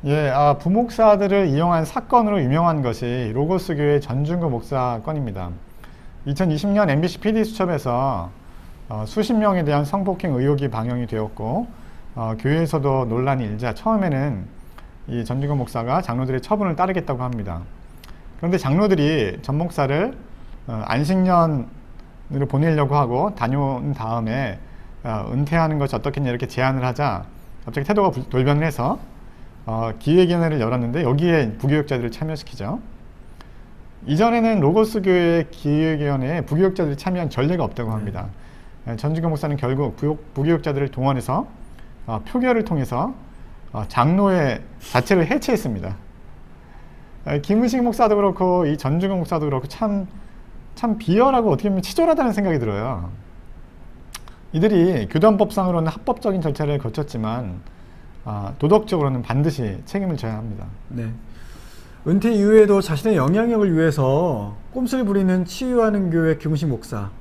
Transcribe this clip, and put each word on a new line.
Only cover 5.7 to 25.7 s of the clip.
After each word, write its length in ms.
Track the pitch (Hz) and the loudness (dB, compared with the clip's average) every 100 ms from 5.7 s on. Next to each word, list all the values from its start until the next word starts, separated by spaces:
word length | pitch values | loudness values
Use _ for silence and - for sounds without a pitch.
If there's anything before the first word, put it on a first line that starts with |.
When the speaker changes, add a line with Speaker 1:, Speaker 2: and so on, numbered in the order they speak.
| - - - - - - | -20 -20 -18 -18 -12 -6
Speaker 1:
이천이십 440 | 143 185 - 202 | 0 0 2 2
년 200 | 202 196 | 2 4
엠비씨 300 | 139 170 - | 4 0 0
피디 240 | 208 220 | 0 2
수첩에서, 880 | 214 - 185 160 131 120 135 107 87 - - - - - - | 0 0 0 0 0 0 0 -2 -6 -12 -20 -18 -18 -18 -10
어, 140 | 107 110 | -8 -4
수십 280 | - 220 | -2 0
명에 300 | 220 214 185 | 2 4 2
대한 200 | 151 143 | 2 2
성폭행 500 | 143 196 196 180 175 | 0 -2 -2 -2 -2
의혹이 360 | 127 135 147 135 | 0 2 2 0
방영이 380 | 110 113 123 120 | -2 -2 -2 -2
되었고, 600 | 110 107 - 110 165 240 - - - - - | -4 -4 -6 -4 -4 -4 -12 -16 -16 -12 -6
어, 200 | 113 110 | -4 -2
교회에서도 680 | 139 156 165 160 139 135 123 | 0 2 2 0 2 0 0
논란이 380 | 117 131 131 | 0 0 0
일자 300 | 110 104 120 | -2 -4 -4
처음에는 720 | 104 220 220 185 135 143 107 90 - - - - - - | -4 0 0 0 0 -2 -4 -8 -14 -18 -18 -20 -18 -8
이 180 | 120 113 | -6 -4
전준구 300 | 131 143 143 | -4 -2 -2
목사가 460 | 120 120 117 151 | -2 -4 -2 -2
장로들의 400 | - 120 131 131 | 0 -2 -2 -2
처분을 360 | - 208 196 151 | -2 -2 0 0
따르겠다고 460 | 185 185 - 127 | 0 0 -2 -4
합니다. 380 | 127 120 95 82 92 - - - - - - - | -4 -6 -6 -8 -10 -16 -18 -20 -20 -18 -18 -6
그런데 200 | 170 180 | -2 0
장로들이 800 | 135 190 208 180 147 156 104 - | 2 2 4 4 4 2 0 -4
전 160 | - 143 | -4 -2
목사를, 580 | 175 - 135 147 220 269 - - - - - | -2 -2 0 0 -2 -4 -16 -18 -16 -14 -8
어, 140 | 113 - | -8 -2
안식년으로 800 | 123 147 190 185 175 165 143 - - - - - - - 139 139 | -2 2 2 4 4 4 2 -4 -12 -18 -18 -18 -18 -8 -4 0
보내려고 480 | 135 165 156 135 147 | 2 2 2 2 2
하고 400 | 127 123 196 202 | 2 0 -2 -2
다녀온 580 | 117 139 139 127 143 | -2 0 0 -2 -4
다음에, 680 | 143 113 117 110 123 131 95 - - - - | -4 -2 -2 -2 -2 -4 -6 -14 -18 -18 -12
어, 260 | 120 110 - | -6 -6 -4
은퇴하는 460 | 123 143 165 160 | -2 0 2 2